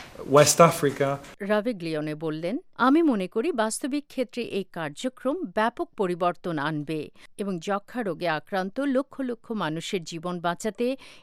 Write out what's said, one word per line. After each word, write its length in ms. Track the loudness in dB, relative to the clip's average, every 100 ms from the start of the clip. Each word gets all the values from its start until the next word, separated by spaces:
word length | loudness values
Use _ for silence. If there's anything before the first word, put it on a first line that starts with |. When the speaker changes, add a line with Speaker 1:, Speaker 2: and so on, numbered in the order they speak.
| -14 -14 6
Speaker 1:
West 260 | 8 8 8
Africa. 580 | 8 6 0 2 0 -2 -8 -8
Speaker 2:
রাভেগ্লিওনে 760 | 0 0 0 -4 -4 -4 -4 -4
বললেন, 420 | -4 -4 -4 -6 -6 2
"আমি 240 | 4 6
মনে 240 | 6 2 0
করি 240 | -2 -2
বাস্তবিক 540 | 0 -2 -2 -4 -6 -6
ক্ষেত্রে 360 | -6 -6 -6
এই 200 | -4 -6
কার্যক্রম 840 | -6 -6 -8 -6 -8 -4 -4 -2 -2
ব্যাপক 440 | 0 0 -2 -6 -2
পরিবর্তন 600 | -2 2 0 0 -4 -2
আনবে 520 | -2 -4 -4 -6 -8 -14 -14 -8
এবং 220 | -6 -6
যক্ষ্মা 440 | -4 -4 -4 -6
রোগে 240 | -6 -2 -2
আক্রান্ত 520 | -2 -2 -4 -2 -2
লক্ষ 420 | 0 0 -2 -6
লক্ষ 300 | -6 -8 -8
মানুষের 520 | -4 -2 -2 -4 -6
জীবন 360 | -6 -8 -6 -2
বাঁচাতে 580 | -2 -2 -4 -2 -2 -4 -10 -20